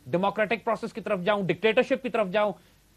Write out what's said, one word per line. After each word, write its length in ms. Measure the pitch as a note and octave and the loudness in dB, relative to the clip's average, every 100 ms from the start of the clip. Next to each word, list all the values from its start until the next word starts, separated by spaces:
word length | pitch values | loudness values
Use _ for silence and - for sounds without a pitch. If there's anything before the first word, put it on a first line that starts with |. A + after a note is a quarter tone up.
| - | -4
डेमोक्रेटिक 560 | F3 G3 G#3+ G#3 A3 | -2 0 0 -2 -2
प्रोसेस 280 | - G#3 A3+ | -2 -4 -4
की 100 | - | -8
तरफ 180 | G3 G3+ | -4 -2
जाऊं, 260 | F3+ G#3 F3+ | 0 0 0
डिक्टेटरशिप 580 | F3 A3 A3 A#3+ C4 | 2 2 4 2 0
की 60 | B3 | -2
तरफ 180 | A#3 G3 | -2 0
जाऊं, 240 | G#3 G#3 - _ _ _ | 2 0 -2 _ _ _